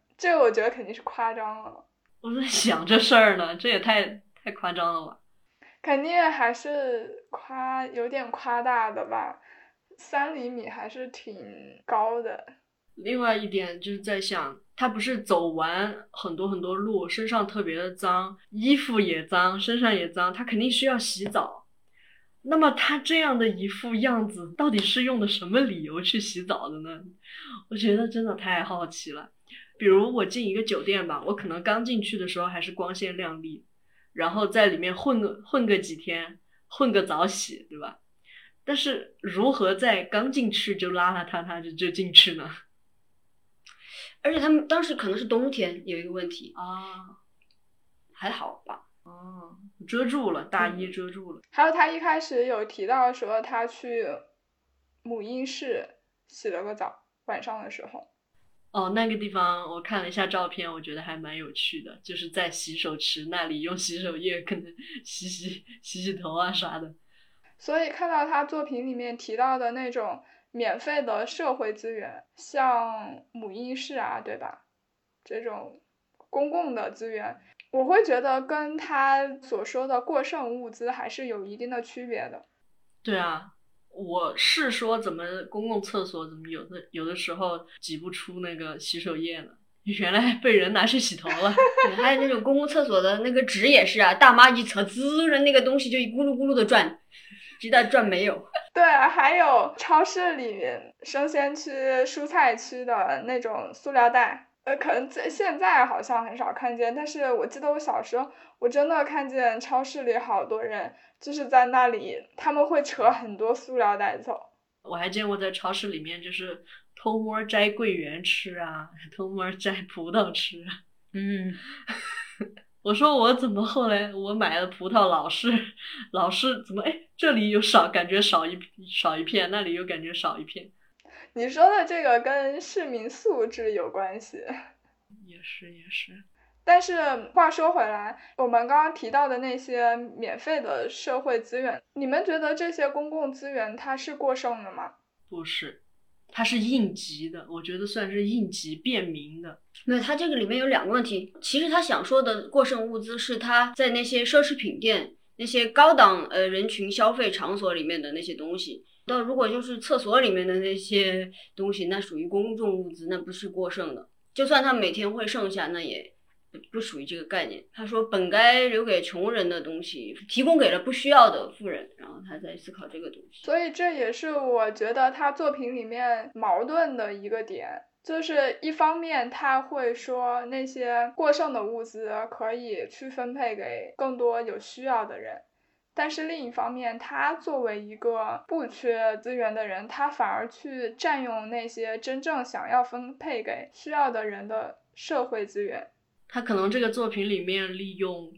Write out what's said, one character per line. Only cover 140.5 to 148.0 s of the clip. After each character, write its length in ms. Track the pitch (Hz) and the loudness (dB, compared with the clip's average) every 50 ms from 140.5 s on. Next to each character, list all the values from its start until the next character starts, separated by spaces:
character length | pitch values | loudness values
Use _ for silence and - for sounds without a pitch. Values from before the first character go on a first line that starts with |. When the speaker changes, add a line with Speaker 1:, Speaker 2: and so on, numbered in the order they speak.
| 320 285 | -2 -2
Speaker 1:
的 260 | 233 - 285 247 226 240 | 0 -2 -2 -2 -4 -6
社 300 | - - - 294 254 262 | -6 -8 -4 -2 -2 -2
会 220 | 269 285 240 233 | 0 0 0 0
资 180 | 233 - - 254 | -2 -2 -4 -4
源， 240 | 262 247 - - _ _ - | -2 -2 -4 -6 _ _ -8
你 120 | 277 277 | -6 -2
们 160 | 262 269 330 415 | 0 0 0 0
觉 160 | 403 311 320 | 0 0 0
得 160 | 311 294 302 | 0 -2 -2
这 160 | 311 349 339 | -2 -2 -4
些 160 | 330 320 294 | -2 0 0
公 220 | 277 285 294 294 302 | 0 0 -2 -6 -4
共 200 | 311 311 302 269 | -4 -4 -4 -4
资 220 | 262 - 277 277 | -6 -8 -10 -8
源 240 | 277 254 220 214 214 | -6 -4 -4 -6 -6
它 200 | 240 - 277 269 | -10 -6 -6 -6
是 180 | 269 - 320 294 | -6 -6 -10 -8
过 180 | 285 294 269 262 | -2 0 0 0
剩 300 | 262 - 247 233 226 202 | 0 -2 -6 -6 -6 -10
的 80 | 190 | -12
吗？ 220 | 190 180 175 - - _ _ _ _ _ _ | -10 -10 -12 -12 -12 _ _ _ _ _ _
Speaker 2:
不 160 | - 185 170 160 | -14 -12 -10 -8
是， 380 | 160 - - 165 143 - - _ _ _ _ _ _ _ _ _ | -6 -6 -6 -8 -8 -14 -18 _ _ _ _ _ _ _ _ _
它 160 | _ - - 165 | _ -4 -2 0
是 160 | - 247 226 | 0 2 0
应 340 | 214 233 262 262 214 185 - | 0 2 2 2 2 2 -2
急 360 | - - - 151 147 160 160 | -6 -12 -12 -10 -10 -10 -10
的， 160 | 165 170 151 - | -10 -12 -14 -12
我 120 | 170 165 | -14 -12
觉 160 | 160 175 180 | -10 -10 -8
得 100 | 185 202 | -8 -6
算 220 | 202 202 220 | -6 -4 -6